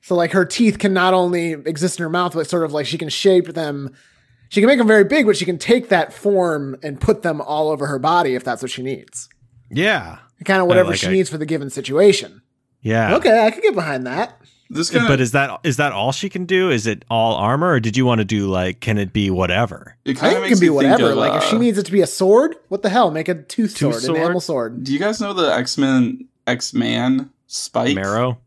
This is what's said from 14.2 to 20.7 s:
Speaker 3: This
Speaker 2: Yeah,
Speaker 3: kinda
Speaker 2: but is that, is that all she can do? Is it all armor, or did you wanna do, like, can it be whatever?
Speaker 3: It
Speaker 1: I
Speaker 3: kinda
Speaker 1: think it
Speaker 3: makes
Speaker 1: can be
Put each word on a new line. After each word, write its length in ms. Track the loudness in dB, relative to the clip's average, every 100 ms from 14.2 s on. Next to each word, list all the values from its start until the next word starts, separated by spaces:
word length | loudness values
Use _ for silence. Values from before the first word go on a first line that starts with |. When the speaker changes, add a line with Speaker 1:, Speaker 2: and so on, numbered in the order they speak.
| -6 _ _ _ _
Speaker 3:
This 200 | -6 -2
Speaker 2:
Yeah, 60 | 0
Speaker 3:
kinda 120 | 2
Speaker 2:
but 80 | 2
is 120 | 2
that, 260 | 0 -2 -4
is 120 | -4 0
that 140 | -2
all 200 | 0 -4
she 160 | -4 -8
can 160 | -8
do? 260 | -2 0 2
Is 160 | 0 -2
it 180 | -6 -4
all 240 | 0 0 0
armor, 360 | 0 0 2
or 80 | 0
did 160 | 0 0
you 80 | 2
wanna 180 | 2
do, 220 | 0 0 0
like, 320 | 0 -2 -4
can 180 | -4 -2
it 140 | -2
be 180 | 0 0
whatever? 680 | 0 0 0 -2 -6 -18 _
Speaker 3:
It 140 | -6 -2
Speaker 1:
I 20 |
Speaker 3:
kinda 80 | 0
Speaker 1:
think 80 | 0
it 40 |
Speaker 3:
makes 80 | 2
Speaker 1:
can 80 | 4
be 100 | 4